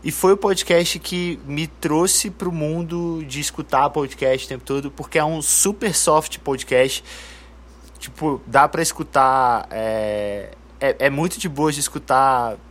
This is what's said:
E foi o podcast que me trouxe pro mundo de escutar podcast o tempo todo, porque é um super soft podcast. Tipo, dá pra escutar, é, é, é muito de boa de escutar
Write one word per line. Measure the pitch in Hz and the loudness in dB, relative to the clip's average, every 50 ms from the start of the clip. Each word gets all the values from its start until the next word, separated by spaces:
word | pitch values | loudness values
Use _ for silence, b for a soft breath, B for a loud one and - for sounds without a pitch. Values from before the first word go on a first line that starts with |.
| - | -6
E | 165 | -6
foi | - - - 185 196 | -4 2 4 4 4
o | |
podcast | 196 - 202 190 180 - - 170 170 175 165 - 165 | 4 4 0 0 0 2 2 4 4 4 2 -4 -6
que | - - 180 180 180 175 165 135 - | -6 -6 -4 -4 -4 -4 -6 -8 -8
me | 139 143 147 160 | -8 -6 -6 -6
trouxe | 156 - - - 165 151 156 175 190 - - - 214 | -6 -8 -6 -2 0 2 2 2 2 2 0 0 -4
pro | 180 - - 180 | -6 -6 -6 -4
mundo | 170 160 151 151 160 170 170 160 170 170 170 170 165 165 156 | -2 -2 -2 -2 -2 -4 -4 -4 -4 -4 -4 -4 -6 -6 -8
de | 135 127 143 | -8 -8 -6
escutar | 147 - - - 156 - - 131 139 147 | -6 -6 -6 -8 -6 0 2 2 2 4
podcast | 147 156 143 131 - - 139 131 131 131 - | 2 -2 -4 -4 -4 -2 0 0 0 0 -2
o | - | -8
tempo | 135 123 - | -12 -12 -6
todo, | - 139 139 139 143 | -4 -4 -4 -4 -8
porque | - - - - - 160 | -10 -12 -14 -2 0 0
é | 151 | 2
um | 156 165 156 | 2 -2 -2
super | 147 - - - - 196 208 208 247 208 160 | -2 0 2 2 2 0 0 -2 -2 -2 0
soft | - - - 151 156 156 - - - | 2 4 4 4 4 2 0 -10 -8
podcast. | - - 135 131 - - 135 127 131 135 131 - B B B B B B B B B B B B - - - - - - - - | -4 -4 -4 -4 -2 0 2 2 4 2 0 -6 B B B B B B B B B B B B -20 -20 -20 -20 -20 -20 -20 -18
Tipo, | - - - - 151 156 143 120 - | -18 -18 -10 -4 -2 -2 -2 -2 -6
dá | - 120 139 147 147 | 2 6 6 6 6
pra | - - | 4 -2
escutar, | 165 147 - - 156 - - 143 135 131 131 131 131 123 117 110 - - | -2 -2 -2 -6 -10 -2 2 4 4 4 4 4 4 2 2 0 -2 -6
é, | - 110 110 110 110 110 107 107 104 104 104 101 101 101 98 104 - - - - - - | -8 -6 -4 -2 -2 -2 -2 -2 -2 -4 -4 -4 -6 -8 -10 -14 -18 -20 -20 -20 -10 -2
é, | - 139 127 - 127 | -2 -2 0 2 0
é | 139 | 0
muito | 139 143 160 180 - - | 0 0 -2 -4 -4 -6
de | - 180 | -8 -8
boa | 143 139 151 156 | -2 0 0 0
de | 147 147 | 0 -2
escutar | 143 - - 147 123 - 139 131 135 135 131 123 120 117 107 - - - | -6 -6 -8 -10 -4 0 2 4 4 4 2 2 0 -2 -6 -8 -14 -20